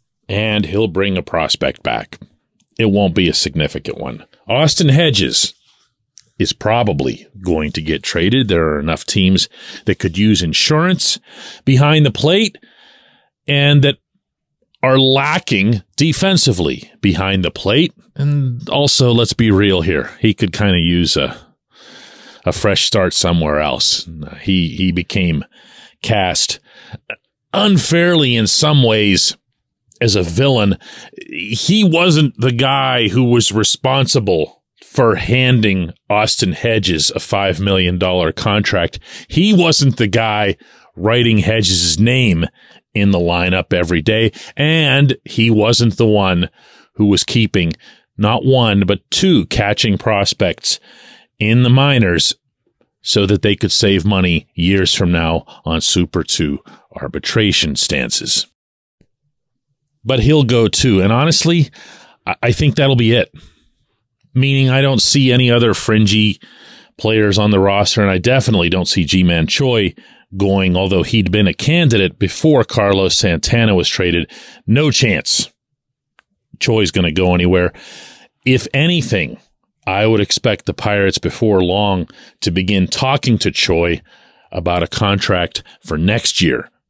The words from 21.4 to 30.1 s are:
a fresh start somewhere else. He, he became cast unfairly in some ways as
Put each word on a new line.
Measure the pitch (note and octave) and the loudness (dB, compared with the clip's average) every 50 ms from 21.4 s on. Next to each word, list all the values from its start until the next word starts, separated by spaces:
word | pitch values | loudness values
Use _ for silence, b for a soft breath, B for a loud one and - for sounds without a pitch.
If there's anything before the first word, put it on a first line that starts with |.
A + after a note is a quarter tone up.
| - _ _ _ _ B B B B B B B B B B B B B B B B | -20 _ _ _ _ B B B B B B B B B B B B B B B B
a | F2+ | -4
fresh | E2+ - - G#2 F#2+ - - | -4 -2 -2 0 0 0 -2
start | - - G#2 F#2 F2 | -2 0 0 0 0
somewhere | - - - F2 F2 E2 D#2 D2+ D2 D2+ | 0 0 0 0 0 0 0 0 0 0
else. | D2+ C#2+ B1 - - - - - - F2 E2 D#2 D2 - - - | -2 -2 -2 -2 -2 -2 -4 -4 -8 -12 -14 -14 -14 -16 -14 -8
He, | - G2+ F#2+ F2+ E2+ D#2+ | -4 -2 0 0 0 -2
he | - E2+ F#2 F2+ | -2 -2 -2 0
became | E2+ F2+ E2 - - G2 F2+ E2+ D#2 C#2+ - _ B B B B B B B B B B | 0 -2 -4 -4 -4 -2 -2 -2 -2 -4 -6 _ B B B B B B B B B B
cast | - - A2+ G2+ F#2 F2+ D2+ - - - - - B B B B B B B B _ - - _ _ _ _ _ _ - | -4 -2 -2 0 0 0 -2 -2 -4 -4 -6 -12 B B B B B B B B _ -18 -18 _ _ _ _ _ _ -6
unfairly | - G3 G#3 G#3 F#3+ D3 - - E3 E3+ E3+ F3+ F3 D#3+ C#3+ B2+ A#2+ | -2 0 2 2 2 2 2 2 0 2 2 2 2 2 2 2 0
in | A2+ G#2+ | 0 0
some | - - - D#3+ D3+ D3+ C#3 B2 | 0 0 0 0 2 2 2 4
ways | A2+ A2 G#2+ G#2 G2+ F#2 E2+ - - - _ _ _ _ _ _ _ _ _ _ _ _ - | 2 2 2 2 2 2 0 0 -2 -4 _ _ _ _ _ _ _ _ _ _ _ _ -4
as | A#2+ A2 | -2 0